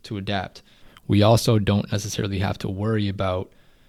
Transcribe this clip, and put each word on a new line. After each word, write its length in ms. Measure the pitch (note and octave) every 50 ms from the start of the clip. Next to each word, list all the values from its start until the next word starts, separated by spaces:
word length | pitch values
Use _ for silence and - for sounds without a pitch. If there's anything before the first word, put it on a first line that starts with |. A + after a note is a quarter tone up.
| -
to 140 | - A2+
adapt. 460 | G2 F#2+ G#2 G2+ F#2+ F2+ - - - - _ - _ - - - - _
We 140 | - G#2 G2+
also 380 | G#2 G#2+ A#2 - - B2+ A2+ G#2+
don't 320 | G2 G2+ G2+ G2+ - -
necessarily 480 | G#2+ G2+ - G#2 - - G#2+ G2 G2 F#2
have 180 | G2+ G2 F#2+ -
to 100 | - G2
worry 380 | F#2+ F#2+ G#2 A2 A2 G#2+ G#2 G2
about, 420 | F#2+ G2+ G2 F#2+ F#2 F#2 - - _ _ - _ _ _ _